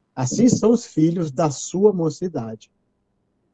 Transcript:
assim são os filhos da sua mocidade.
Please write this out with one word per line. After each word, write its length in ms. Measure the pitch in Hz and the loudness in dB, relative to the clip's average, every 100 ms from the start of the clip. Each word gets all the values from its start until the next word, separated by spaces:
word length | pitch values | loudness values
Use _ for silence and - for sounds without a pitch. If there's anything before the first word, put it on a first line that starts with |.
| _ | _
assim 340 | - 131 - 240 | -8 -4 2 4
são 240 | - 208 | 4 4
os 120 | - | 2
filhos 460 | - - 160 175 160 | 0 0 0 0 -4
da 200 | 131 160 | -2 -2
sua 420 | 135 - 180 208 | -2 -8 2 2
mocidade. 800 | 190 160 - 180 151 113 110 - _ _ _ _ _ _ _ _ | 2 -2 -4 -8 -6 -8 -12 -18 _ _ _ _ _ _ _ _